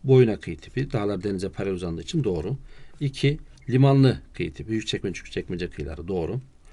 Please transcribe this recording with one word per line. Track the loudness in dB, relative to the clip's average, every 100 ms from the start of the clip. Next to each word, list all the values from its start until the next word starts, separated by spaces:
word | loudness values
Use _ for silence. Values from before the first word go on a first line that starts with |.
boyna | 8 8 8 4
kıyı | -6 -12
tipi, | -8 -6 -4
dağlar | -2 -2 -2
denize | -2 -2 -4
paralel | -4 -4 -4
uzandığı | -4 -6
için | -4 -2
doğru. | 0 -2 -2 -6 -10 -16 -18 -6
İki, | -6 0 0 0 -8 -16 0
limanlı | 4 6 8 6 4 -8
kıyı | -8 -8
tipi, | -6 -4
Büyükçekmece, | -4 -2 -4 -4
Küçükçekmece | -8 -8 -8 -6 -6 -6
kıyıları | -8 -10 -10 -6
doğru. | -4 -2 -6 -10 -20 -20